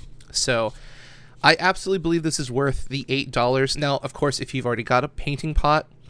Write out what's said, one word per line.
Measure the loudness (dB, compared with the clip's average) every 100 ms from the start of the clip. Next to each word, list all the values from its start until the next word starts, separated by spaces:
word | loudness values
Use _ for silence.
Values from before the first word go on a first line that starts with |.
| -16 -16 -8
So | -4 0 2 0 -4 -16 -18 -18 -20 -20 2
I | 4 4
absolutely | 4 0 0 0
believe | 2 0
this | 0 -2
is | -2
worth | 0 0 0 -2
the | -4 -2
eight | -2 0
dollars. | 0 2 4 2 0
Now, | 0 -2
of | -4
course, | -2 0 0
if | -4
you've | -4 -2
already | -2
got | 2 2
a | 2
painting | -4 -4 -4 0
pot, | 2 4 2 0 -18 -20